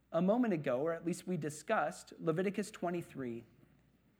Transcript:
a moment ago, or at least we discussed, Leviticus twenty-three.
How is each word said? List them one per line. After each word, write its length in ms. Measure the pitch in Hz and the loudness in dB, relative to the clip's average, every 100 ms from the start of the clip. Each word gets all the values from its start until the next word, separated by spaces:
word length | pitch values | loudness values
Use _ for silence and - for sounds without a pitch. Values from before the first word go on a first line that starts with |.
| _ | _
a 100 | 165 | 2
moment 320 | 185 240 233 | 4 4 4
ago, 260 | 170 143 123 | 2 2 2
or 140 | 160 | 0
at 120 | 165 170 | 0 -2
least 220 | 175 - | -4 -2
we 100 | 165 | -2
discussed, 760 | 147 147 - 214 156 - - - | -2 -6 0 2 2 -4 -16 -4
Leviticus 520 | 170 160 190 196 196 | 0 2 0 0 -6
twenty-three. 720 | - 175 175 165 139 127 117 - - - - _ _ _ | -4 -2 -2 -6 -6 -6 -6 -10 -20 -20 -20 _ _ _